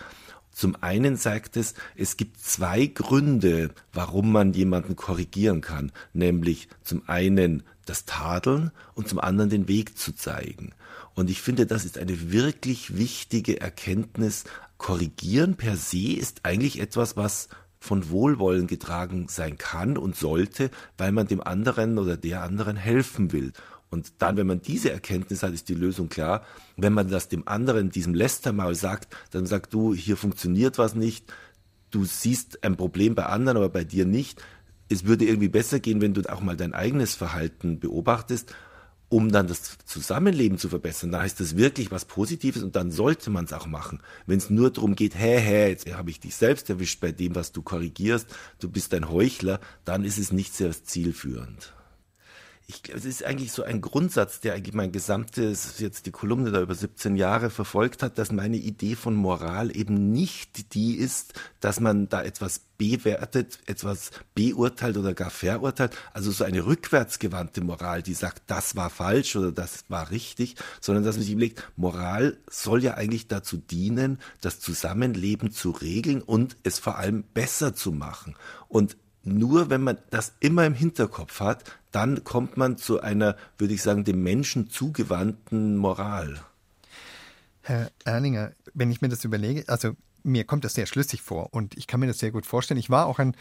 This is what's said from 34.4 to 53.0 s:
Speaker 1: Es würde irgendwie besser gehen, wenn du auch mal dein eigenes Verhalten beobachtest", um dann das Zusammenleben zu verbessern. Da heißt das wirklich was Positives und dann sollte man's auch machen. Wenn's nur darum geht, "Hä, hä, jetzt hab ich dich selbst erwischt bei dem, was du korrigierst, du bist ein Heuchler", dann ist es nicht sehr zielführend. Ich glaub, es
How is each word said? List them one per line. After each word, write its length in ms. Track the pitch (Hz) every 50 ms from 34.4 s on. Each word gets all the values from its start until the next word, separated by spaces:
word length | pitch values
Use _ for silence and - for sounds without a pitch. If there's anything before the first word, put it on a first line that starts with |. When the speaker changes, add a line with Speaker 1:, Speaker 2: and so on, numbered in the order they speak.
| - - - - - - - _ _ -
Speaker 1:
Es 160 | 107 90 90
würde 200 | 104 113 107 113
irgendwie 240 | 107 113 104 104 92
besser 320 | - 107 113 - 139 131
gehen, 200 | - 113 107 104
wenn 140 | 104 104 95
du 160 | 101 90 -
auch 100 | 101 92
mal 160 | 98 90 87
dein 180 | 82 90 85 -
eigenes 400 | - 92 117 139 143 120 98 -
Verhalten 640 | - 95 80 76 82 80 80 - - - 87 82 80
beobachtest", 760 | - - - 85 82 - 117 113 - - 123 110 - - - - - - - - - - _ _ _ _
um 220 | 120 113 110 110
dann 160 | 101 101 95
das 320 | 87 87 - - - - - -
Zusammenleben 720 | - - 76 - - 95 131 185 202 180 143 120 104 95 87
zu 100 | - 87
verbessern. 440 | 90 82 - 85 80 - - 85 87
Da 80 | 82
heißt 180 | 85 98 - -
das 180 | 95 78 80
wirklich 360 | 92 120 139 135 - 113 98 95
was 140 | 87 -
Positives 580 | - - 92 107 - 170 160 - 135 - 120 101
und 100 | 92 -
dann 160 | 95 90 87
sollte 400 | 80 87 110 143 160 - - 110
man's 220 | 104 90 85 78 69
auch 160 | 82 - 80
machen. 320 | 76 76 - - 80 69 - - - - -
Wenn's 240 | - 95 98 - -
nur 200 | 104 110 123 131
darum 260 | - 120 110 104 98
geht, 180 | - 104 101 -
"Hä, 220 | 90 110 113 120 123
hä, 300 | 110 104 101 104 104 98
jetzt 200 | 90 - - 85 85
hab 140 | 92 87 85
ich 100 | 80 -
dich 160 | - - -
selbst 340 | - 110 120 147 143 - -
erwischt 320 | 98 90 92 85 - -
bei 120 | - 85 78
dem, 240 | - 90 90 87
was 160 | 87 82 - -
du 100 | - 76
korrigierst, 640 | - 95 82 85 82 - - 95 107 117 113 113 - - - - - - _
du 100 | - 87
bist 240 | - 101 - - 95
ein 140 | 87 78 78
Heuchler", 520 | 82 87 110 135 - - 92 92 95 - - - - - _
dann 200 | 85 90 98 101
ist 140 | 101 101 107
es 140 | 98 - 95
nicht 220 | 95 98 - -
sehr 180 | - 98 85 82
zielführend. 1000 | - - - - 87 85 85 76 - - 67 62 57 62 57 52 - - - - - - _ _ _ _ _ _ _ _ - - - - - - _ _ -
Ich 140 | - - -
glaub, 140 | - -
es 80 | -